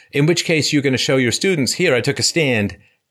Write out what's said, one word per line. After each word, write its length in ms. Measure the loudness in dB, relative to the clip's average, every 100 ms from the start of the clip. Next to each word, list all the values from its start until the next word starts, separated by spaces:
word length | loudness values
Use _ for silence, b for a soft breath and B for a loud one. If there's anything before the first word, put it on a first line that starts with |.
| B
in 140 | 0 2
which 180 | 0
case 300 | 0 0 0
you're 80 | 0
gonna 160 | 0 -2
show 180 | 0 0
your 160 | 2
students, 400 | 0 -2 0 -2
"Here, 240 | 0 0 2
I 60 |
took 180 | 0 -2
a 40 |
stand 540 | -2 0 0 0 -2 -4 b b _